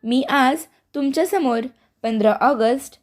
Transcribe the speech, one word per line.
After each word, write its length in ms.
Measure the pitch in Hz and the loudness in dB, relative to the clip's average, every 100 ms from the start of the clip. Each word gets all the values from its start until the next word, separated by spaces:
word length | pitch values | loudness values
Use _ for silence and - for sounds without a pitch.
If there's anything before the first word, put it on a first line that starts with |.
मी 180 | 226 247 | -2 -2
आज 420 | 269 277 254 311 - _ _ | 0 2 2 0 -8 _ _
तुमच्यासमोर 680 | 285 277 269 359 392 277 233 247 _ _ _ | -4 -4 0 -2 0 -2 -2 -6 _ _ _
पंधरा 300 | 226 220 214 | -6 2 2
ऑगस्ट 680 | - 254 262 220 262 - - | 4 0 2 0 0 -6 -20